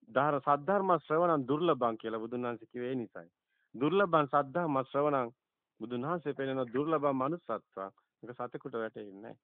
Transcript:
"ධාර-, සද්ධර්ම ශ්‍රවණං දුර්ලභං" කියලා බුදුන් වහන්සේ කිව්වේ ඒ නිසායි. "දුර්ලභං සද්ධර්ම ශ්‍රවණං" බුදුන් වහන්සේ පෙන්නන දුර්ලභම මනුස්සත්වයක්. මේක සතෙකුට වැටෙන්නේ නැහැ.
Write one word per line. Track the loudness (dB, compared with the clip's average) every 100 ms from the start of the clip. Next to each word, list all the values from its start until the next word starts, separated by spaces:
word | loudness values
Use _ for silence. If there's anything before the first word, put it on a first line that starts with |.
| 0
"ධාර-, | 2 4 2
සද්ධර්ම | 2 2 4 0 4 2
ශ්‍රවණං | 2 2 4 2 2
දුර්ලභං" | 0 2 2 2 0
කියලා | -4 -6
බුදුන් | -6 -4 -6
වහන්සේ | -6 -10
කිව්වේ | -10 -6
ඒ | -4
නිසායි. | -6 -10 -18 _ _ _ _
"දුර්ලභං | -2 0 2 4 4 4
සද්ධර්ම | 2 2 -2 0 0
ශ්‍රවණං" | 0 0 2 2 -2 -6 _ _ _ _
බුදුන් | -8 -4 -4
වහන්සේ | -4 -4 -4
පෙන්නන | -2 -2 -2
දුර්ලභම | -2 0 2 2 2
මනුස්සත්වයක්. | 0 -2 -4 -8 _ -10 -10 _ _ _
මේක | -16 -10
සතෙකුට | -10 -10 -8
වැටෙන්නේ | -6 -6 -8 -14 -14
නැහැ. | -16 -18